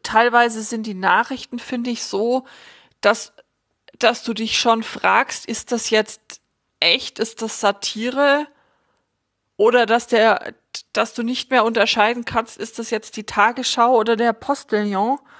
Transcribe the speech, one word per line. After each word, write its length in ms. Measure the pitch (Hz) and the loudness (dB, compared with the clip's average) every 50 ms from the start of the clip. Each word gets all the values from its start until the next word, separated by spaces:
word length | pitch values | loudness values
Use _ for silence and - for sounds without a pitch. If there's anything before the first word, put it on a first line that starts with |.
teilweise 600 | - - - 220 233 240 226 240 240 233 226 220 | -12 0 2 4 4 6 4 4 4 4 0 -4
sind 240 | 214 - 233 220 214 | -6 -6 -6 -6 -6
die 80 | 220 202 | -8 -6
Nachrichten, 640 | 185 190 185 180 208 233 - 269 247 - _ - 240 | -2 0 2 2 2 0 -2 -6 -12 -10 _ -12 -12
finde 320 | - - 262 240 233 247 | -8 -8 -6 -6 -4 -6
ich, 140 | 233 - - | -6 -6 -6
so, 400 | - - 196 220 233 247 262 254 - - - - - - - _ _ _ _ | -6 -4 -2 0 0 0 -2 -4 -8 -20 -20 -20 -20 -20 -20 _ _ _ _
dass, 320 | - 208 226 214 - - _ - _ _ _ _ _ _ _ _ _ - _ _ | 0 0 0 0 -4 -14 _ -20 _ _ _ _ _ _ _ _ _ -20 _ _
dass 240 | 240 220 240 - | 2 2 2 0
du 100 | - 240 | -6 -6
dich 260 | 220 196 226 220 - - | -4 -4 -4 -4 -2 0
schon 240 | - 240 226 226 | 2 2 2 0
fragst, 640 | 226 - - - - 185 190 220 269 - - - - | -2 -10 -10 -2 0 4 4 4 2 0 -6 -10 -8
ist 260 | - 233 - - - | -8 -8 -8 -4 -4
das 180 | 240 226 - - | -4 -4 -2 2
jetzt 500 | 226 214 214 - - - _ _ - _ _ _ _ _ _ _ _ _ | 2 2 0 0 -8 -16 _ _ -20 _ _ _ _ _ _ _ _ _
echt, 380 | - 170 175 254 - - _ - | 2 2 2 2 -2 -10 _ -6
ist 240 | 226 226 - - | -6 -6 -4 -8
das 180 | 226 220 - - | -8 -8 -6 0
Satire? 840 | - 202 202 - - - - 214 226 247 247 269 285 285 277 294 302 294 _ _ _ _ _ _ _ _ _ _ _ _ _ _ _ _ _ _ _ _ _ | 0 0 0 0 -8 -8 -6 -6 -6 -4 -2 0 2 2 2 2 -2 -6 _ _ _ _ _ _ _ _ _ _ _ _ _ _ _ _ _ _ _ _ _
Oder 300 | - 208 233 233 247 233 | 2 2 4 6 4 4
dass 200 | 208 226 240 - | 4 2 0 0
der, 480 | - 247 220 220 226 196 - - - - _ _ _ - - - _ | 2 2 4 4 4 4 2 -2 -10 -16 _ _ _ -16 -16 -16 _
dass 220 | - - 226 - - | -4 -4 -4 -2 -4
du 80 | - | -6
nicht 280 | 233 233 254 - - _ | -4 -4 -4 -6 -4 _
mehr 140 | 262 247 214 | 2 2 2
unterscheiden 600 | 233 226 233 202 220 - 233 208 226 240 240 233 | 2 2 2 0 2 2 2 2 2 0 -4 -8
kannst, 340 | - - 240 233 - - - | -4 -4 -4 -4 -4 -10 -12
ist 200 | - 226 - - | -12 -10 -8 -10
das 120 | 226 - | -6 -4
jetzt 260 | 233 214 214 - - | -6 -6 -6 -8 -14
die 80 | 220 208 | -12 -12
Tagesschau 720 | - - 208 208 226 240 262 247 - - 254 233 240 262 | -4 2 2 2 2 2 -2 -4 -4 2 2 4 4 4
oder 200 | 233 214 226 233 | 4 4 2 0
der 160 | 214 240 233 | 2 2 0
Postillon? 840 | 220 233 - - 285 - - _ - 208 208 208 196 190 208 233 277 285 _ _ - | 0 -2 -4 -4 -4 -4 -2 _ -2 -2 0 0 0 0 0 0 -2 -4 _ _ -20